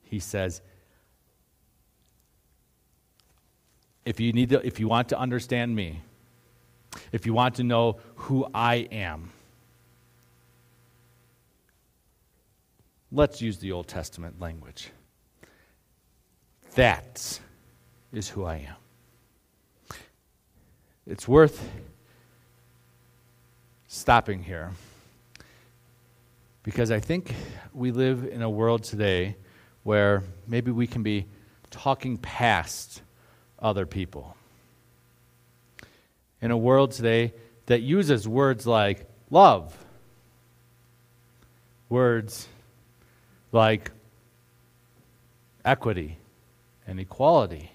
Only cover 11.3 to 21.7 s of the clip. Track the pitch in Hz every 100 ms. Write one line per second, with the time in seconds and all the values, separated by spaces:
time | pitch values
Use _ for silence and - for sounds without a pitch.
11.3 | _ _ _ _ _ _ _ _ _ _
12.3 | _ _ _ _ _ _ _ _ 131 147
13.3 | - 117 92 95 90 85 90 80 - 85
14.3 | 85 85 82 69 - - - _ _ _
15.3 | _ - _ _ _ _ _ _ _ _
16.3 | _ _ _ _ - 123 90 - - -
17.3 | - - _ _ _ _ _ _ 107 98
18.3 | - 90 80 69 78 _ _ _ _ _
19.3 | _ _ _ _ _ _ - - _ _
20.3 | _ _ _ _ _ _ _ - 104 -
21.3 | 139 151 - -